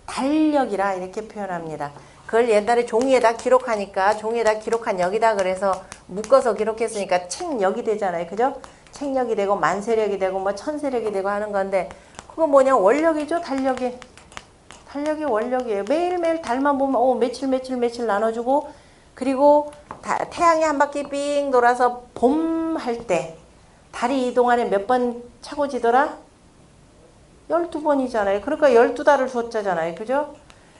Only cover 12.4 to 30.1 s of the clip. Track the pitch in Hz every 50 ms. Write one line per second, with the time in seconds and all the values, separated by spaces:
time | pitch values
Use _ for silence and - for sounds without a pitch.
12.4 | 320 302 277 269 262 262 269 226 185 196 254 294 320 330 320 302 294 285 330 339
13.4 | 339 - 269 269 262 269 254 247 254 247 247 247 - - - - - - - -
14.4 | - _ _ _ _ - - - - - - 285 294 311 311 311 302 285 220 214
15.4 | 233 247 254 254 247 233 208 196 196 208 285 330 349 359 359 349 339 330 330 320
16.4 | 320 233 233 269 277 285 277 262 269 269 269 220 247 262 247 226 233 262 254 -
17.4 | 277 269 262 262 254 254 262 247 240 240 233 240 240 220 196 202 220 226 226 233
18.4 | 233 247 277 294 294 - - - - - - - _ - - - 247 269 269 254
19.4 | 285 294 294 294 294 294 - - - - - - - - - - - - - -
20.4 | 349 339 320 320 320 311 294 277 294 285 285 285 277 277 285 285 285 285 294 285
21.4 | 285 277 254 247 240 240 247 247 247 247 247 - - - - - 233 262 285 320
22.4 | 330 330 330 330 330 330 320 302 226 247 233 233 - - 180 160 - - - -
23.4 | - - - - - - - - - - - - 233 247 277 269 247 247 - 247
24.4 | 240 240 240 240 226 196 190 196 196 - 254 247 247 240 233 240 - - - -
25.4 | - - 294 294 285 285 277 233 233 233 233 262 294 311 302 - - - _ _
26.4 | _ - _ - - - _ _ - - - - - - - - - - - -
27.4 | _ - 302 339 349 349 - 311 302 311 285 277 262 240 247 220 202 196 196 208
28.4 | 202 285 311 302 302 277 240 226 247 277 277 - 294 302 285 262 262 254 - 240
29.4 | 233 233 - 220 202 196 175 165 160 170 170 175 220 220